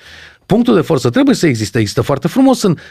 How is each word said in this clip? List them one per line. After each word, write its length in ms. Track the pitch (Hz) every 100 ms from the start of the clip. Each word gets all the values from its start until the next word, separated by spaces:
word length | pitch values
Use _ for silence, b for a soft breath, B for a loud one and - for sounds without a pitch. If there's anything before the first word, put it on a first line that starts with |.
| B B B B -
Punctul 300 | 214 240 202
de 60 |
forță 280 | 135 151 123
trebuie 260 | 247 277 208
să 120 | 170
existe. 320 | 113 104 120
Există 220 | 104 -
foarte 260 | - 139 165
frumos 340 | 247 269 247
în 140 | 202 151 B